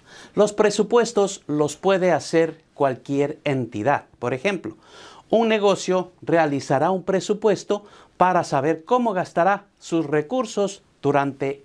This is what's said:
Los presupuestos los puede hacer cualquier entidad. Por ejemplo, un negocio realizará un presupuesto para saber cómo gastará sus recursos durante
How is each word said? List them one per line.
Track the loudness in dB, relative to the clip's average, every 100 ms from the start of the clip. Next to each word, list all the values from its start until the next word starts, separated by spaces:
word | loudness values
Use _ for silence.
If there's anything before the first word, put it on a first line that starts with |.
| _ -20 -10
Los | 0 0
presupuestos | 4 0 2 2 2 2 0 0 -2 -6
los | -2 -2 0
puede | 0 2 2
hacer | 0 0 0 0 -4 _
cualquier | -2 -2 -2 -4 -2 -2 -2
entidad. | -4 -2 -4 -4 0 -2 -4 -8
Por | -6
ejemplo, | -2 -2 -4 -8 -16 -20 -20 -20 -20 -2
un | 0 2
negocio | 2 2 0 0 -2 -4 _
realizará | 0 2 2 -2 0 0 0
un | -2
presupuesto | -2 -4 -2 0 0 0 -2 -6 -6 -20 -20 0
para | 2 2
saber | 0 0 0 -2
cómo | -2 0 0
gastará | -2 -4 0 0 0 -6 _
sus | -4 -4
recursos | 0 -2 -2 -4 -4 -4 -4 -6 _ _
durante | 0 0 0 -4 -6 -6